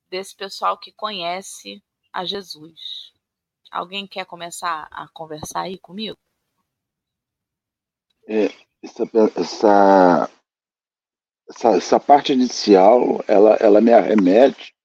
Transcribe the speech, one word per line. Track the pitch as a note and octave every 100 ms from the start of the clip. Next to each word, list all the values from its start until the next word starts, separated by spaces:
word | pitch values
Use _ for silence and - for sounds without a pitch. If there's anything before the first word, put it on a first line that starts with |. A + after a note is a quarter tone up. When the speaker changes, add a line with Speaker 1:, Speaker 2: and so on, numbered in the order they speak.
| _
Speaker 1:
desse | F#3 G3 -
pessoal | G3 - F#3 G3
que | -
conhece | _ G#3+ G3 E3+ F3+ G3 - G3 G3+ _ _ _
a | -
Jesus? | F3 G3 F3+ D3+ D#3 D#3+ - - - _ _ _ _ _ _
Alguém | E3+ F3 G3 G3
quer | F#3+ F#3
começar | E3+ E3+ - F3 D#3+ D3+
a | - D3+
conversar | - D#3 D#3 D#3 E3+
aí | E3+ F#3+
comigo? | _ F#3+ G#3+ - _ _ _ _ _ _ _ _ _ _ _ _ _ _ _ _ _ _ _ _ -
Speaker 2:
É, | G#2+ G2+ - _ _
essa, | - - A#2+ A2+ G#2+ -
essa, | A#2+ - G#2+ G2+ G2 G2 F2+ D#2+ - _ _ _ _ _ _ _ _ _ _ _ -
essa, | - A#2
essa | F#2+ - A#2+
parte | - C#3+ C3+
inicial, | C3 B2 - - G2 G2 B2 - - -
ela, | G2+ G#2+ -
ela | A2 G#2
me | A2+
arremete | A2+ D#2+ A2 F2+ G#2 C3+ - - _